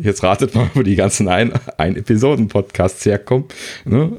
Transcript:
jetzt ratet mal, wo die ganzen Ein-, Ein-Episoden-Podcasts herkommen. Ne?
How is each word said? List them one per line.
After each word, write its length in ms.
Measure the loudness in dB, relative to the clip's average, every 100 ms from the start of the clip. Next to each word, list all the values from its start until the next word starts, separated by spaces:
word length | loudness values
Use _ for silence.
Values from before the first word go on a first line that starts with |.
jetzt 220 | -4 0
ratet 320 | 0 0 0 0
mal, 140 | 0
wo 100 | 0
die 120 | 2 2
ganzen 320 | 2 0 0
Ein-, 240 | 2 0 -2 -6 -4
Ein-Episoden-Podcasts 1300 | -4 -2 0 2 2 2 0 0 -2 -2 -2 0 0
herkommen. 400 | 0 0 -2 -2 -10 -16 -12 -2
Ne? 260 | 0 0